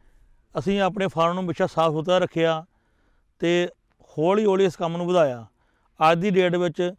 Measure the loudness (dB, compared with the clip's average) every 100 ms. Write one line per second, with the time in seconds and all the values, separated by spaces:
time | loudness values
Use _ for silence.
0 | _ _ _ _ _ -8 -4 0 -2 -2
1 | -4 0 0 0 -4 -4 -2 0 0 0
2 | 0 0 0 0 0 0 -6 _ _ _
3 | _ _ _ _ 0 0 -2 -6 _ _
4 | _ -4 0 2 2 2 2 0 -6 -4
5 | 0 2 2 0 -12 _ _ _ _ 0
6 | 2 2 2 2 2 0 -2 -2 -4